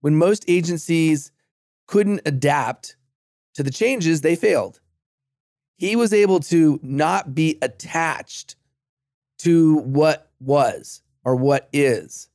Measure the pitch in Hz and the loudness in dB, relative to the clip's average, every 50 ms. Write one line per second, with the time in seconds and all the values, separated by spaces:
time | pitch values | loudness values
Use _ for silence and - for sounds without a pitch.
0 | 143 147 151 156 170 185 208 208 - - 175 180 170 165 175 165 - - 170 165 | 0 2 2 2 4 2 0 -2 0 0 0 0 0 -2 -6 -6 -4 -2 0 2
1 | 160 160 156 147 139 - _ _ _ _ _ _ _ _ _ _ _ _ - 202 | 2 2 0 0 -4 -10 _ _ _ _ _ _ _ _ _ _ _ _ 0 0
2 | 196 196 208 190 - 156 143 131 131 143 143 147 131 117 127 _ - - - _ | 0 2 -2 -4 -4 -6 -6 -2 0 0 0 0 -2 -6 -8 _ -16 -20 -20 _
3 | _ _ _ _ _ _ _ _ _ _ _ - 143 139 127 - 214 240 269 247 | _ _ _ _ _ _ _ _ _ _ _ -8 -8 -8 -4 -2 -2 -2 -2 -2
4 | 175 160 165 156 143 156 170 165 - 220 175 139 98 - - _ _ _ _ _ | 0 -2 -2 0 0 0 0 2 0 0 0 0 -2 -4 -10 _ _ _ _ _
5 | _ _ _ _ _ _ _ _ _ _ _ _ _ _ _ _ 180 190 214 233 | _ _ _ _ _ _ _ _ _ _ _ _ _ _ _ _ -4 -2 0 0
6 | 233 214 208 208 208 196 190 175 143 - 170 170 160 156 143 - - 135 135 139 | 0 2 4 4 4 4 4 2 0 2 2 4 4 4 2 0 -4 -8 -4 -2
7 | 151 160 180 196 - - 135 143 160 160 151 156 - 131 120 _ - 160 - 165 | 0 0 0 -2 -4 -6 -2 0 0 0 0 -2 -6 -6 -6 _ -16 -8 -4 -4
8 | 165 160 147 - - _ - - - _ - _ _ _ _ _ _ _ _ _ | -2 -2 -4 -8 -10 _ -18 -20 -20 _ -20 _ _ _ _ _ _ _ _ _
9 | _ _ _ _ _ _ _ _ - 170 170 170 165 156 156 156 120 127 135 143 | _ _ _ _ _ _ _ _ 0 2 4 4 4 4 4 2 0 -2 0 2
10 | 151 156 151 - _ _ _ _ 131 131 143 147 135 113 92 - - - - - | 2 2 2 -2 _ _ _ _ -4 0 2 2 2 0 -2 -6 -14 -18 -20 -20
11 | _ _ _ _ _ 127 131 127 131 139 143 - - _ - 143 143 135 120 101 | _ _ _ _ _ -2 -2 0 2 0 0 0 -2 _ -2 0 2 2 0 -2
12 | 80 - - - - _ _ | -4 -12 -20 -20 -20 _ _